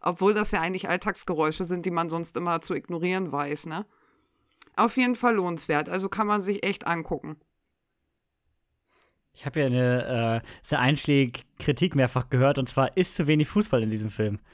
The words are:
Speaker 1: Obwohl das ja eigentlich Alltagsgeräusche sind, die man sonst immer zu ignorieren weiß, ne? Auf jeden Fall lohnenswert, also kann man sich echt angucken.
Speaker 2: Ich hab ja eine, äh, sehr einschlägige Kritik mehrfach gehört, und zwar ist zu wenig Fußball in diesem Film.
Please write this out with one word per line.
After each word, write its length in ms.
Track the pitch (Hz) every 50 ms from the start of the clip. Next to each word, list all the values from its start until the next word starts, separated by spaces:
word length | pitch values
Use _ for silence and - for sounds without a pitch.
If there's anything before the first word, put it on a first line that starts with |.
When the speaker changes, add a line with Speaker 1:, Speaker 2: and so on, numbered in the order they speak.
Speaker 1:
Obwohl 340 | - 165 180 - 185 196 214
das 160 | 208 208 -
ja 100 | - 185
eigentlich 280 | 160 175 190 185 - -
Alltagsgeräusche 760 | 170 185 - 208 - - - - 180 151 156 151 156 - 190
sind, 220 | 170 180 175 165
die 60 | 185 175
man 160 | 170 170 170
sonst 280 | 160 170 170 - -
immer 240 | - 175 175 170 165
zu 140 | - - 175
ignorieren 560 | - - - 175 165 165 180 185 190 190 165
weiß, 360 | 139 143 143 143 147 151 -
ne? 200 | 165 156 170 214 - _ _ _ _ _ _ _ _ _ _ _ _ _ _ - - _
Auf 220 | - 220 233 -
jeden 180 | 254 254 247 247
Fall 220 | 240 - 247 226
lohnenswert, 520 | 208 180 175 170 160 - - 156 147 151 -
also 200 | - 190 190 190
kann 180 | - 202 214
man 160 | 208 208 208 190
sich 220 | 196 208 - -
echt 240 | 196 196 - - -
angucken. 480 | 170 170 160 - 180 147 - 156 156 - _ _ _ _ _ _ _ _ _ _ _ _ _ _ _ _ _ _ _ _ _ _ _ _ _ _ _ _ _ _ _ _ - _ _ _ _ _ _
Speaker 2:
Ich 140 | - -
hab 80 | 139 -
ja 120 | 156 143
eine, 760 | 131 123 127 127 123 123 123 - - 127 117 117 113 113 117 -
äh, 40 | - - - -
sehr 160 | - - 143
einschlägige 600 | 123 131 151 143 - - 147 139 139 120 120 - - _ _ _
Kritik 340 | - - 143 - 170 185 -
mehrfach 360 | 139 131 120 - 131 120 -
gehört, 280 | - 123 127 139 143 135
und 100 | 131 -
zwar 280 | - - 131 - -
ist 180 | - 180 - -
zu 140 | - 165 143
wenig 180 | 160 151 151
Fußball 340 | - - 208 208 - - 123
in 100 | 110 110
diesem 200 | 110 110 107 107
Film. 300 | 104 - 110 107 101 101 - _